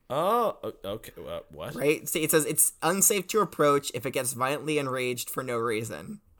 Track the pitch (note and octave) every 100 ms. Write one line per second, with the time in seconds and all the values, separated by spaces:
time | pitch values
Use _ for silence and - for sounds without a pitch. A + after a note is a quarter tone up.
0 | _ C3+ F3+ A#3+ A3+ - A2 - F#2+ A2
1 | - - D2 E2+ - D2 F2 A#2+ C#3+ D#3
2 | - E3+ D#3 D#3+ D3 D#3 - - D#3 F#3+
3 | - G#3 F3 A3 G3 - D3 C#3+ - -
4 | C3+ C#3 B2 B2+ B2+ D3 C#3+ D3+ C3+ B2+
5 | B2+ B2 - - C3 A#2+ A#2 G#2+ A2+ D#2
6 | - G#3+ _ _